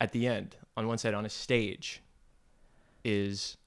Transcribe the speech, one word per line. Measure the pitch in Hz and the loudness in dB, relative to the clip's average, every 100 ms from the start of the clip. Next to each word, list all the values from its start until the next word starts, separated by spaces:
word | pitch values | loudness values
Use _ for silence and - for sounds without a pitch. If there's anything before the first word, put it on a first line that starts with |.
At | 117 | 0
the | 120 123 | 2 2
end, | 107 98 - - - | 2 -2 -10 -12 -4
on | 110 | -2
one | 117 | 0
side | 117 | 0
on | 104 | 0
a | 107 | -2
stage, | - - 123 104 - - - - - - - - - - - - - | -4 2 2 2 -2 -8 -12 -14 -20 -20 -20 -20 -20 -20 -20 -20 -6
is | 117 104 101 101 - - | 0 2 2 -2 -6 -10